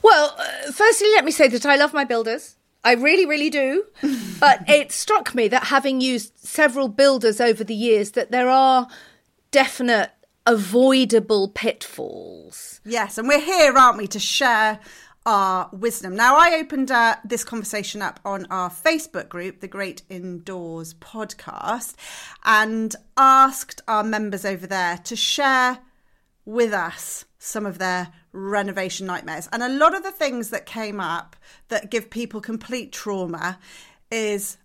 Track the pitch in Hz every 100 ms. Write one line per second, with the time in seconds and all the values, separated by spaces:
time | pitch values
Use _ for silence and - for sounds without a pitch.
0 | 440 339 294 - - - 285 - 440 453
1 | 415 427 285 - 277 233 285 277 294 294
2 | 277 233 226 254 - _ _ _ 226 240
3 | 277 330 330 302 302 285 262 320 427 -
4 | 285 254 208 - 285 233 175 294 277 -
5 | - 427 - 247 214 247 - 269 269 262
6 | 262 240 - _ - - 302 254 262 208
7 | 277 262 226 214 240 220 214 220 233 214
8 | 202 - 196 247 254 262 269 262 247 -
9 | - _ _ _ _ 277 269 - 247 226
10 | - _ _ _ - 226 185 226 262 262
11 | 254 226 214 208 196 - 220 - - -
12 | - - 87 82 80 - - - 208 233
13 | 202 - 233 294 302 370 294 262 254 220
14 | 196 208 - - 247 226 214 214 - -
15 | - _ - 208 190 185 175 190 233 226
16 | 190 190 240 285 339 320 - 285 262 247
17 | 226 - 202 233 - 226 208 208 196 208
18 | 190 - 202 196 - 185 180 175 - 320
19 | 320 185 - 180 185 - 190 190 196 -
20 | _ 185 185 175 170 185 170 165 165 160
21 | - 226 214 - - - - 233 - -
22 | - - - - - 214 220 220 220 -
23 | _ - 269 262 269 269 - - - 214
24 | 214 220 214 196 202 185 180 190 180 175
25 | - 233 - - 277 262 254 254 _ _
26 | _ _ _ _ - 226 233 202 165 -
27 | - - - _ - 220 208 175 185 180
28 | 175 _ _ 185 196 202 202 196 185 185
29 | 190 180 - 156 160 220 247 269 311 381
30 | 370 392 294 247 214 - - 226 214 202
31 | 175 165 - _ _ _ _ 220 208 233
32 | 220 226 233 220 208 220 - 247 220 -
33 | 208 196 180 165 170 180 - - - _
34 | _ 226 214 202 202 -